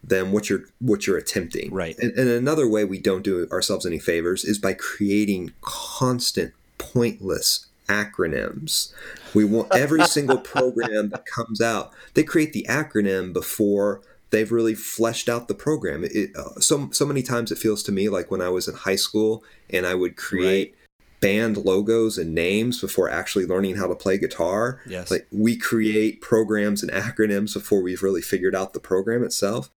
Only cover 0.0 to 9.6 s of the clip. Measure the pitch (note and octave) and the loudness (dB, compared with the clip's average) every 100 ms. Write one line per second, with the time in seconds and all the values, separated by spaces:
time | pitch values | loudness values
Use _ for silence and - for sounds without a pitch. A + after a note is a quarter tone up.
0 | - F#2+ F#2 G#2 - F#2+ - _ B2 G2+ | 2 0 2 0 0 -4 -4 _ 0 0
1 | - F2 - G#2 E2+ - - F#2+ E2+ - | 2 -2 0 -4 -4 -8 -6 -6 -6 -4
2 | A#2+ A#2+ B2+ A#2+ C3 D#3 B2+ G#2+ G2+ F#2+ | -2 2 2 2 2 2 2 2 0 0
3 | G2+ F#2 G2+ F2+ E2 F2+ - F#2+ F2+ D#2+ | 0 0 0 -2 -2 -2 0 -2 -2 -4
4 | - E2+ E2+ F#2+ - G#2 F#2+ F#2+ - - | 0 0 0 -2 -2 0 0 -2 -6 -2
5 | G2+ G2+ G#2 F#2+ F2 - - - - - | 0 2 2 -2 -4 -10 -10 -10 -10 -2
6 | B2+ B2 - - E2 _ _ _ - B2+ | 0 0 -2 -2 -4 _ _ _ -4 0
7 | A#2+ - F#2+ D#2+ - - - _ - G2+ | 0 -2 -4 0 0 -2 -6 _ -2 0
8 | G#2+ - E2+ C2+ G#1 - D#3 - - - | 0 -2 -2 0 -4 -6 -4 -4 -4 -10
9 | - - - G#2+ G#2+ A2 | -18 -18 0 2 4 2